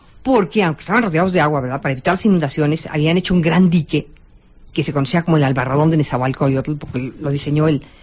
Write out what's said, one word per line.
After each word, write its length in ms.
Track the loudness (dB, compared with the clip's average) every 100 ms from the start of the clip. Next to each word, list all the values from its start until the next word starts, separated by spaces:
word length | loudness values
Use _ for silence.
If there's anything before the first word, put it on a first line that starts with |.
| -20 -8
porque 400 | 0 2 2 0
aunque 160 | 0 -2
estaban 220 | -2 0
rodeados 280 | 0 0 0
de 80 | 2
agua, 200 | 2 0
¿verdad? 200 | -2 -4
Para 120 | -4
evitar 220 | -4 -2
las 100 | 0
inundaciones, 600 | 2 2 0 0 0 -2 -4
habían 300 | -2 0 0
hecho 180 | 2
un 80 | 0
gran 280 | 2 4 4
dique 380 | 2 0 -4 -4 -14 -20 -20 _ -20 -10
que 100 | -6
se 100 | -4
conocía 300 | -2 0 0
como 140 | 2 2
el 80 |
Albarradón 460 | 2 0 -2 2 2
de 60 | 2
Nezahualcóyotl, 760 | 0 -2 -2 0 0 0 -2
porque 380 | -6 -8 -8 -8 -8
lo 100 | -6
diseñó 380 | -4 -2 0 2
el 140 | 0 -4 -20